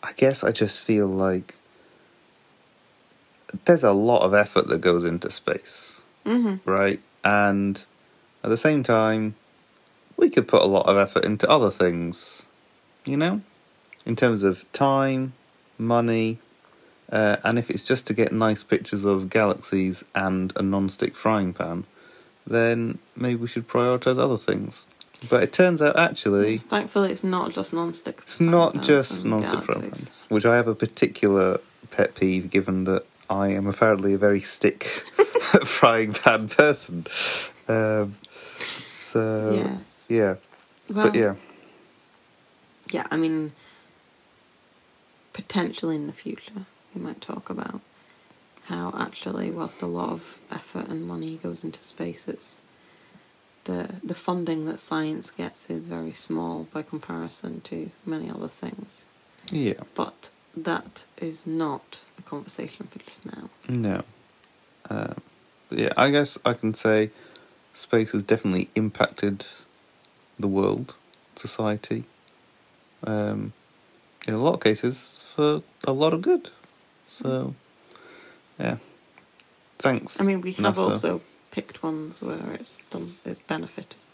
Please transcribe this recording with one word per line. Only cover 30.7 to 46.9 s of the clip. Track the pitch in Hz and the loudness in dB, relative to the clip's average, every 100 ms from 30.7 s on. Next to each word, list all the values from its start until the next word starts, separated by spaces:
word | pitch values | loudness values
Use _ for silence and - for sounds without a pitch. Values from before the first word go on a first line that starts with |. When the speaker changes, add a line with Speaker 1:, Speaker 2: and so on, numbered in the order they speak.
| 107 | 0
Speaker 1:
particular | 110 - - - 104 98 92 92 - _ - | -2 0 -2 2 4 6 4 2 -4 _ -14
pet | - 98 - | 0 0 2
peeve, | 95 92 92 | 2 2 0
given | 98 95 95 92 | 0 0 0 2
that | 95 - _ - | 0 -2 _ -6
I | 98 98 | -2 0
am | 98 98 | 0 -2
apparently | - 110 104 98 | 2 4 4 2
a | 98 | 2
very | 101 101 | 4 2
stick | - - - - | 0 0 0 0
<laughs> | - - - - 403 480 - - | -6 -6 -8 2 2 2 4 4
frying | 131 - 131 113 113 | 4 4 6 6 2
pan | 104 - 113 110 | 2 4 4 0
person. | - 151 143 - 87 82 - - - - - - | 4 6 6 -2 -10 -8 -4 -4 -4 -8 -14 -2
Um, | 113 107 107 104 101 - - - - - - - | 0 2 0 -2 -6 -20 -20 -20 -12 -12 -10 -14
so, | - - 113 110 110 107 104 | -10 -2 0 0 0 2 0
Speaker 2:
Yeah. | 95 98 - - - | 0 -4 -10 -20 -2
Speaker 1:
yeah. | 113 101 95 _ - _ - - | 2 2 0 _ -20 _ -20 -8
Speaker 2:
Well, | 208 214 | 0 2
Speaker 1:
But, | 208 | 4
yeah. | 110 98 - - - _ _ _ _ _ _ _ _ _ _ _ - | 0 0 -12 -20 -20 _ _ _ _ _ _ _ _ _ _ _ -10
Speaker 2:
yeah, | 160 - | -8 -4
I | 156 | -2
mean, | 160 160 151 147 - - _ _ _ _ _ _ _ _ _ _ _ _ _ _ _ | -2 -2 -4 -10 -20 -20 _ _ _ _ _ _ _ _ _ _ _ _ _ _ _
potentially | - - 208 170 - 165 156 | -18 -6 -2 -2 -4 -6 -4
in | 147 | -6
the | |
future, | - - - - 214 190 _ _ | -10 -12 -12 -12 -16 -16 _ _